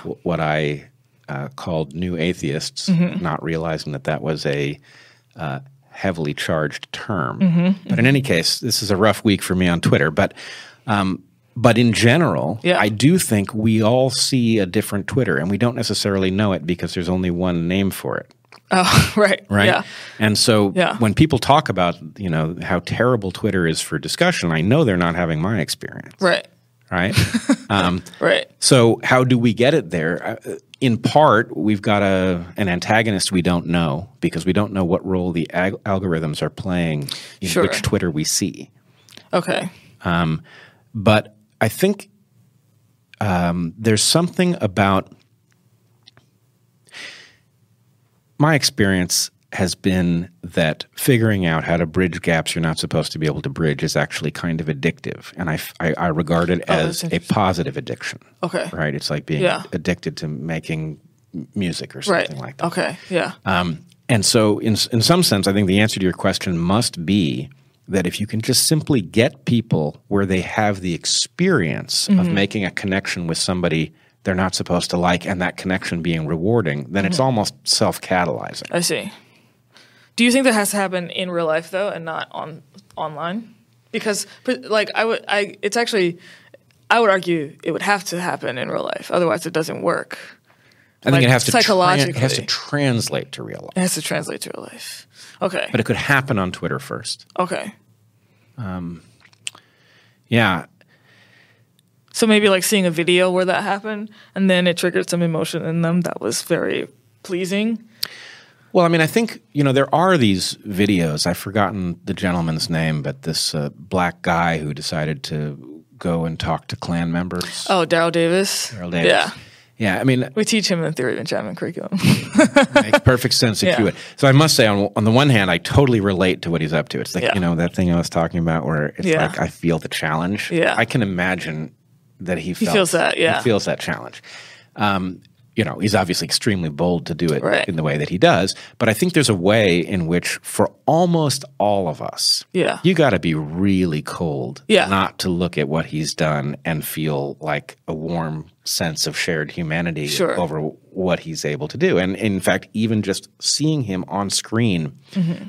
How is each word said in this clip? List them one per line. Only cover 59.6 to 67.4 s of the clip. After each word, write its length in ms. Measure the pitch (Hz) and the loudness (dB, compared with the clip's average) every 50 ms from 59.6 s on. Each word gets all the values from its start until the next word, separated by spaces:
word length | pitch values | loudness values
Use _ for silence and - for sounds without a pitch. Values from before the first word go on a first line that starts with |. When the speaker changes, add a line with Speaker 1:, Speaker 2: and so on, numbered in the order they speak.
| - - - | -4 -8 -10
Speaker 1:
addicted 440 | 175 156 - 175 - - - - - | -6 -4 -4 -4 -4 -6 -8 -8 -8
to 100 | - 76 | -8 -8
making 720 | 76 62 67 82 80 80 - - 80 78 80 78 76 - _ _ _ _ _ _ - | -8 -8 -8 -8 -8 -8 -6 -6 -6 -6 -6 -8 -10 -14 _ _ _ _ _ _ -14
m-, 140 | 85 73 - _ | -14 -14 -8 _
music 400 | 101 98 87 78 - - - - | -4 -4 -4 -4 -6 -10 -12 -12
or 60 | 67 | -8
Speaker 2:
Right. 260 | - 202 185 170 - | -2 0 0 0 0
Speaker 1:
something 120 | - 151 135 | -2 -6 -10
like 160 | 127 120 139 | -12 -12 -8
that. 100 | - - | -6 -6
Speaker 2:
Okay. 320 | 170 170 185 170 - 180 180 - - | -4 -2 -2 -4 -4 -4 -8 -10 -6
Yeah. 240 | 190 170 98 - - - _ | -4 -2 -2 -4 -6 -6 _
Speaker 1:
Um, 340 | 196 190 175 90 170 - - - - _ _ _ - | -2 0 0 0 -2 -4 -6 -12 -18 _ _ _ 0
and 180 | 123 107 92 | 0 2 2
so 320 | - - 120 107 107 104 - | 4 4 4 4 4 2 2
in 140 | - 110 107 | 0 0 0
s-, 160 | 98 - - | 0 0 0
in 140 | - 117 113 | 0 2 4
some 200 | - 170 180 175 | 4 4 4 4
sense, 240 | - - 101 90 | 4 2 2 2
I 60 | 101 98 | 2 2
think 160 | 101 104 90 | 2 2 4
the 100 | 95 101 | 4 4
answer 220 | 107 113 - 104 | 4 2 2 0
to 40 | 95 | 0
your 80 | 90 85 | 0 0
question 460 | - - 98 95 - - 98 90 85 | 0 -2 -2 -2 -2 -4 -4 -2 -2
must 480 | 85 87 98 110 120 - - 90 82 | 0 2 2 2 0 -2 -4 -6 -2
be 420 | 78 98 104 90 71 62 62 | 0 2 2 2 2 0 -4